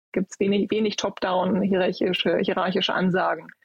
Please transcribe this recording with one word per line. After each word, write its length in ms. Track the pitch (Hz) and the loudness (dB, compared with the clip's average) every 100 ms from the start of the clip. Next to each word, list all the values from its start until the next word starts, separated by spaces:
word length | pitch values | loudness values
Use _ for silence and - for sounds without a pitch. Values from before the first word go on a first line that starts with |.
| _ | _
Gibt's 280 | 202 190 - | -4 -4 -2
wenig, 280 | 196 202 196 | 0 2 0
wenig 240 | 214 214 - | 0 0 -2
top-down 640 | 202 - 190 180 185 185 | -6 -4 -2 0 2 2
hierarchische, 760 | 196 190 185 190 185 180 180 170 | 2 2 0 0 -2 0 0 0
hierarchische 540 | 196 185 185 185 - | 0 0 0 0 -2
Ansagen, 540 | - 185 180 170 165 165 - | 0 2 2 0 -2 -8 -20